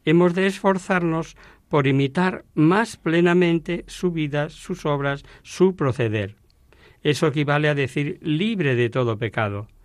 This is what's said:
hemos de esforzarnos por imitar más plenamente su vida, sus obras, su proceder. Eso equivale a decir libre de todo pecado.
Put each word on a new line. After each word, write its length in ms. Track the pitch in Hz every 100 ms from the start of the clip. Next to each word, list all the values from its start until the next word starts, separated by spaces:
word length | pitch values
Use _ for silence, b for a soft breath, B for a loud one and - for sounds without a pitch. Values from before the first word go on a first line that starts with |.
| -
hemos 280 | 165 180
de 140 | 175 196
esforzarnos 880 | 190 196 190 - 185 170 160 160 - B B -
por 160 | 151 139
imitar 600 | 135 139 160 180 - -
más 440 | - 151 196 226 -
plenamente 880 | 165 170 175 175 175 170 165 175 -
su 240 | - 180
vida, 380 | 165 151 147 156
sus 360 | - - 180 156
obras, 380 | 143 143 139 - B
su 320 | - - 185 185
proceder. 600 | 143 117 113 107 98 - _ _ _ b b b
Eso 240 | 151 135 160
equivale 420 | 147 143 147 151
a 60 | 143
decir 440 | 131 - 143 -
libre 540 | - 151 214 208 147 120
de 140 | 120
todo 280 | 131 123 107
pecado. 500 | 113 120 107 101 104 _